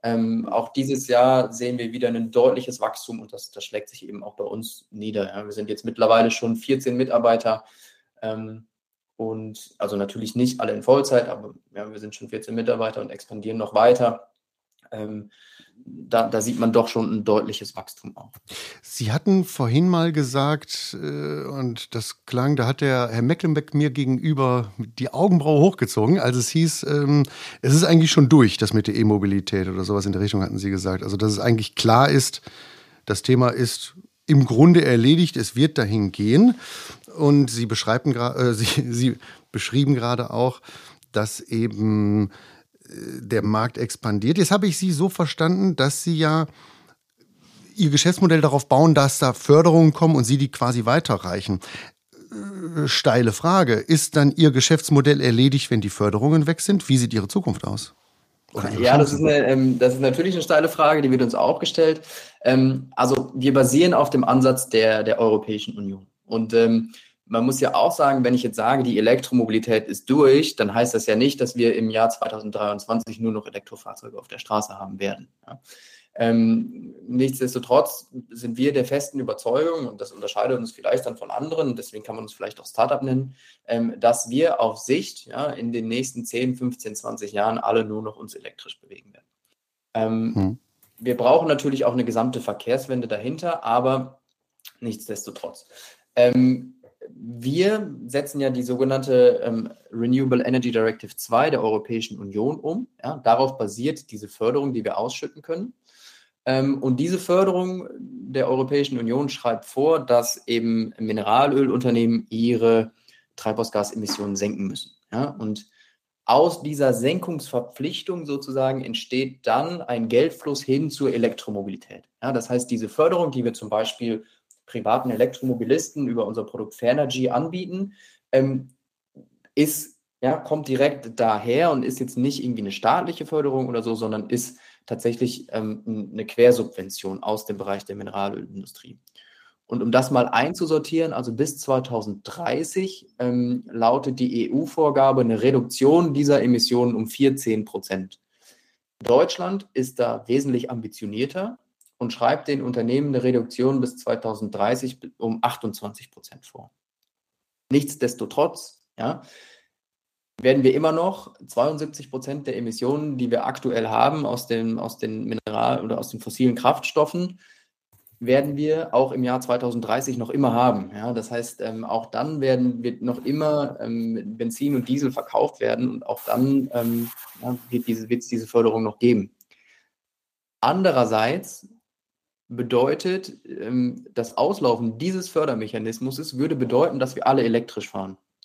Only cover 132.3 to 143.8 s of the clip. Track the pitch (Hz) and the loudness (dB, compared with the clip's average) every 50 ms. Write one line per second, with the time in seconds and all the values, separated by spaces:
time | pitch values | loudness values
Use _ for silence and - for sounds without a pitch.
132.3 | 139 - - 123 120 107 104 98 101 - - 113 143 180 180 175 165 - 156 - | -2 -4 -6 -6 -6 -6 -6 -8 -8 -2 0 2 2 2 0 -4 -8 -10 -8 -4
133.3 | 160 151 143 143 131 135 127 120 120 117 110 117 113 110 113 110 110 107 104 - | -4 -2 -2 0 -2 -2 -4 -2 -4 -4 -4 -4 -4 -4 -4 -6 -6 -6 -4 -4
134.3 | 120 123 - - - _ _ - _ _ _ - 113 110 - 117 120 - 127 123 | -4 -4 -4 -8 -14 _ _ -20 _ _ _ -10 -10 -4 -2 -4 -2 -2 -4 -4
135.3 | 120 - - - - 110 107 107 107 107 - 113 110 107 101 98 - 110 107 - | -4 -10 -14 -8 -8 -6 -6 -6 -8 -8 -8 -8 -8 -8 -8 -10 -10 -12 -12 -8
136.3 | - - 117 123 123 117 104 - - - 90 92 - - - 95 95 95 - 104 | 2 6 6 8 8 6 0 -6 -8 -12 -12 -12 -12 -10 -8 -8 -10 -6 -4 -6
137.3 | 107 104 - - 104 98 95 98 98 98 - - 98 101 101 95 - 101 98 101 | -6 -6 -6 -10 -10 -8 -6 -6 -6 -8 -8 -12 -14 -12 -12 -10 -6 -6 -6 -6
138.3 | 104 101 - - 104 98 - - - - - - - _ _ _ _ _ _ _ | -6 -10 -12 -14 -16 -16 -16 -16 -20 -20 -20 -20 -20 _ _ _ _ _ _ _
139.3 | _ _ _ _ _ _ _ _ 120 123 107 117 117 127 127 - 139 123 123 120 | _ _ _ _ _ _ _ _ -6 -4 -2 2 2 2 2 2 2 0 2 2
140.3 | - 117 131 160 180 - 175 156 156 156 156 - 165 160 165 160 - - 127 123 | 0 0 0 -2 -4 -6 -2 0 0 -2 -2 -2 -2 -2 -2 -2 -4 -6 -6 -6
141.3 | 113 117 147 147 143 - - - 131 127 127 131 123 110 104 107 98 101 _ - | -4 -2 -4 -4 -4 -10 -4 -2 -2 -2 -2 -4 -6 -6 -6 -6 -10 -12 _ -16
142.3 | - 170 170 120 127 143 165 - - 196 190 190 - - - _ _ - 123 123 | -12 -8 -4 -4 -4 -4 -6 -4 -4 -6 -6 -6 -10 -16 -20 _ _ -6 -4 -2
143.3 | 123 123 123 123 123 123 - - - 117 | 0 0 -2 -2 -4 -6 -8 -10 -4 0